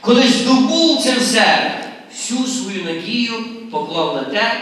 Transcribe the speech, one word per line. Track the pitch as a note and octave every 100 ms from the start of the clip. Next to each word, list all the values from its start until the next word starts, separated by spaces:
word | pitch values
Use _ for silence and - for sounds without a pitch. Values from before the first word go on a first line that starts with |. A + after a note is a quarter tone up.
коли | - B3
здобув | C4 - C4 C4 C4 D#4+ D#4+ -
це | B3+
все, | B3 G#3+ A3 G3 - - - - - -
всю | - - B3 B3+
свою | - G3 G3
надію | E3+ E3 F#3+ A#3+ A#3 A3+ A#3 A#3 -
поклав | D3+ D3+ E3 D#3 C#3
на |
те | C3 G3+ A3+ -